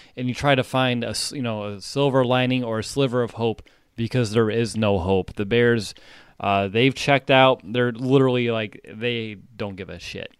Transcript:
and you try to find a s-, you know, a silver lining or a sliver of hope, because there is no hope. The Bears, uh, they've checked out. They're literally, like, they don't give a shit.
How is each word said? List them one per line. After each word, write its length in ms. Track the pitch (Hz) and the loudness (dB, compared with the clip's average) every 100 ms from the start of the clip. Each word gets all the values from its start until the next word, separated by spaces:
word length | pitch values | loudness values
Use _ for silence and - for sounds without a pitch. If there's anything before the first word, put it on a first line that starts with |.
| - - | -18 -6
and 100 | 127 | -6
you 80 | |
try 220 | 120 143 131 | -2 2 2
to 80 | |
find 400 | 120 131 127 120 | 2 0 0 0
a 60 | 113 | -4
s-, 200 | 110 - | -6 -6
you 120 | 147 | -6
know, 320 | 120 107 104 | -6 -6 -6
a 60 | 101 | -10
silver 440 | - 135 139 131 | -6 0 2 2
lining 400 | 123 127 127 127 | 2 2 2 0
or 160 | 120 110 | -2 -4
a 40 | |
sliver 380 | 104 139 135 123 | -4 -2 0 0
of 100 | 117 | -2
hope, 300 | - 117 107 - _ _ | -2 -2 -2 -10 _ _
because 380 | - 117 127 110 | -8 -2 0 2
there 180 | 110 110 | 2 2
is 260 | 113 113 110 | 0 -2 0
no 220 | 107 98 | 2 2
hope. 360 | 87 95 92 | 2 0 0
The 120 | - 101 | -6 0
Bears, 480 | 117 120 117 95 - - - - - | 2 4 2 -2 -12 -20 -20 -20 -6
uh, 260 | 98 98 98 | 0 0 0
they've 280 | 107 131 | 2 2
checked 360 | - - 139 - | 2 0 0 4
out. 300 | 131 131 127 | 6 6 2
They're 280 | - 123 123 | -2 -2 -2
literally, 580 | 113 131 139 131 123 117 | -2 2 4 4 2 0
like, 340 | 113 107 - - | -2 -6 -10 -18
they 440 | 107 120 117 110 104 - 110 | -8 -6 -6 -8 -12 -18 -10
don't 200 | 104 92 | -10 -8
give 120 | 87 | -12
a 120 | 87 | -14
shit. 320 | - 95 - | -14 -12 -14